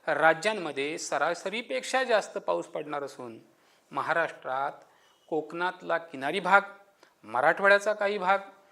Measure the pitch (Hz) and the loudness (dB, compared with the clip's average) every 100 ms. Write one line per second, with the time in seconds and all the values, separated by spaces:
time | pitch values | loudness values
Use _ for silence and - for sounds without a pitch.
0 | - 143 160 165 202 214 160 135 143 165 | -2 4 4 4 0 -2 -6 -4 -6 -6
1 | - 147 147 170 196 208 240 262 - 254 | -4 -2 0 -2 -6 -8 -6 -6 -2 -2
2 | 254 214 - 202 185 175 160 170 147 147 | 2 0 0 -8 -4 -4 -4 -10 -8 -8
3 | 139 - 123 113 - _ _ _ _ 147 | -8 -12 -14 -14 -20 _ _ _ _ -6
4 | 127 160 156 - - 131 139 - - _ | -2 0 0 -4 -6 -4 -4 -8 -20 _
5 | _ _ _ 156 151 170 180 180 175 165 | _ _ _ -6 -4 -6 -6 -6 -4 -4
6 | - 135 135 185 180 196 196 - _ _ | -4 -8 -4 -2 4 4 4 -14 _ _
7 | _ _ 104 117 143 175 196 202 208 214 | _ _ -6 2 2 4 6 6 4 0
8 | 202 208 180 196 196 - _ | -2 0 0 0 -2 -20 _